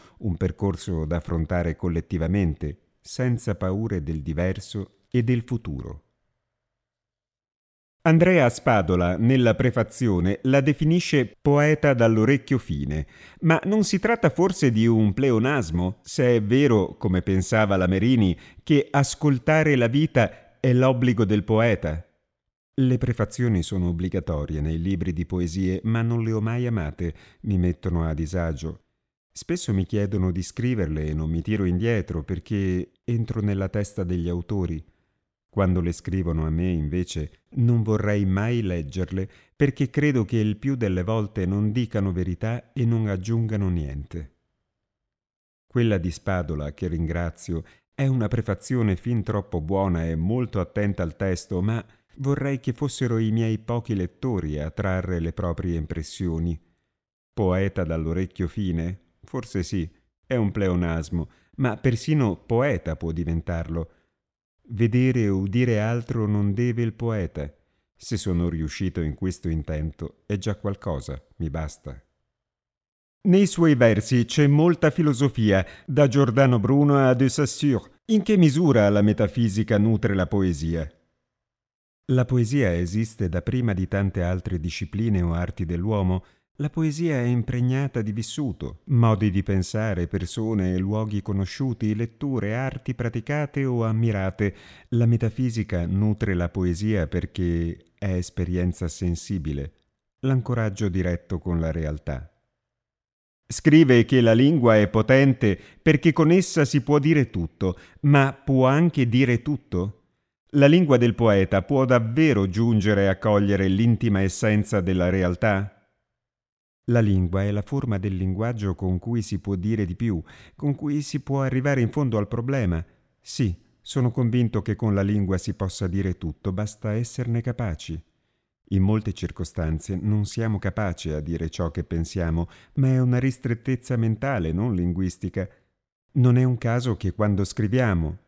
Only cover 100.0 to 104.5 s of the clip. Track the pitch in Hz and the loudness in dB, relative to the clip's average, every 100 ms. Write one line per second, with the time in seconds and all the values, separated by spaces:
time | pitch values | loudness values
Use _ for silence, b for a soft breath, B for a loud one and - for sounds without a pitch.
100 | _ _ 135 131 117 120 110 98 104 90 | _ _ -2 0 0 -2 -2 -2 -2 0
101 | 90 87 - 87 92 85 80 80 76 76 | -2 -4 -6 -8 -4 -2 -2 -4 -6 -6
102 | - 65 78 _ _ _ _ _ _ _ | -8 -10 -12 _ _ _ _ _ _ _
103 | _ _ _ _ _ - 156 151 147 123 | _ _ _ _ _ 0 6 8 10 8
104 | 110 131 117 113 139 | 6 4 6 6 6